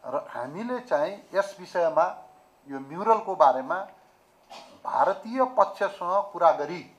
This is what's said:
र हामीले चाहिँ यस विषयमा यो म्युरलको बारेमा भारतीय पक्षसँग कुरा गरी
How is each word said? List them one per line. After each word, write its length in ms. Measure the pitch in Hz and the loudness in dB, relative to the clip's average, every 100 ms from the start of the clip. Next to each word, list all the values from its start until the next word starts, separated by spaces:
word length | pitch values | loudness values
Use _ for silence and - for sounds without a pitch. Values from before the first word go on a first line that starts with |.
र 120 | 120 135 - | -6 -8 -6
हामीले 500 | 120 123 160 233 247 | -10 -10 -10 -8 -8
चाहिँ 360 | 247 - 156 202 - | -2 -2 -2 -6 -4
यस 220 | 180 202 - | -2 -2 -4
विषयमा 460 | 180 185 165 151 175 185 - - _ _ 139 | -6 0 2 2 0 0 -18 -20 _ _ -14
यो 100 | 135 | -12
म्युरलको 560 | 135 160 214 220 - 185 | -10 -6 2 2 2 4
बारेमा 400 | 147 131 131 175 202 - _ _ _ _ _ - - - | 4 4 -2 -6 -6 -16 _ _ _ _ _ -20 -20 -14
भारतीय 600 | - 120 143 190 226 254 262 233 | -6 0 2 0 -6 0 0 2
पक्षसँग 720 | 202 - 196 - 175 196 196 | 0 0 -6 -4 -2 -2 -2
कुरा 200 | 170 165 | 4 4
गरी 280 | 143 143 175 131 | 4 -2 -8 -12